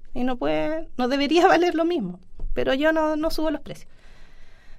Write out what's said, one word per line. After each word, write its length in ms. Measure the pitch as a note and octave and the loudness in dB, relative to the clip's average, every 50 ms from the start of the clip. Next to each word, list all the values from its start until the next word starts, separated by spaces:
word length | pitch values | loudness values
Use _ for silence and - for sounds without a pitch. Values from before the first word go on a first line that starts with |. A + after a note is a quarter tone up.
| - - - | -10 -6 -2
y 100 | B3 B3 | 0 0
no 120 | C4 A#3+ | 0 0
puede, 520 | B3 C#4+ D4+ D#4 D#4 D#4 D4+ D#4 E4 D#4+ - - | 0 0 0 0 0 0 -2 -2 -4 -6 -6 -2
no 100 | - B3+ | -2 0
debería 400 | A#3+ C#4 C#4 C#4+ C4 D#4 F4 E4+ | 2 2 2 2 4 4 6 6
<laughs> 0 | |
valer 260 | F#4+ D4+ E4+ F4 F4 D#4+ | 6 6 6 4 2 2
lo 100 | D#4 E4 | 0 0
mismo, 340 | E4 F4 D4 G3 F3 F3+ - - - - - - - - | 0 0 -2 -4 -4 -8 -10 -14 -14 -8 -4 -2 0 0
pero 200 | - - B3 C4 | 2 2 0 2
yo 180 | C4+ D4+ D#4+ | 2 2 2
no, 240 | D#4+ D#4+ D#4 D#4 D#4 | 2 2 2 0 0
no 160 | D4+ D#4 D#4+ | 0 -2 -2
subo 180 | - E4 D#4 D#4+ | 0 0 0 0
los 120 | D4 D4+ | -2 -4
precios. 280 | - - - - - - - - - - - - - - - - - - - - - - - | -6 -12 -14 -14 -16 -18 -18 -20 -20 -20 -18 -18 -18 -18 -16 -16 -16 -16 -16 -16 -16 -16 -14